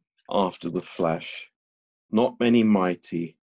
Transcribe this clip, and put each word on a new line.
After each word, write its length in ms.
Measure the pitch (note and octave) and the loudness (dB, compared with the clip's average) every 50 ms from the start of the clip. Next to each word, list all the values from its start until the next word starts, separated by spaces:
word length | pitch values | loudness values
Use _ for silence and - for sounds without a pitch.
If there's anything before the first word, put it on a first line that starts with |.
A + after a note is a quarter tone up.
| _ _ _ _ _ | _ _ _ _ _
after 440 | - - G2+ F#2+ F2+ - - F2 F2 | -4 -2 0 0 0 -2 -6 -8 -6
the 100 | E2+ F2+ | -6 -6
flesh, 680 | - - - - F2+ E2 E2 E2 D#2+ - - - - - _ _ _ _ _ _ _ _ _ _ _ | -8 -8 -6 -2 0 0 0 -2 -6 -10 -14 -16 -18 -20 _ _ _ _ _ _ _ _ _ _ _
not 320 | - G#2+ A2 B2 C3 - - | -2 0 2 2 0 0 0
many 260 | A#2+ A#2+ A#2+ A#2+ A2 | 2 4 4 4 6
mighty, 760 | G#2+ G#2 F#2+ F#2 F2+ F2 - - - E2+ E2+ E2 D#2+ - _ | 4 4 4 2 0 -2 -4 -6 -8 -6 -6 -6 -8 -10 _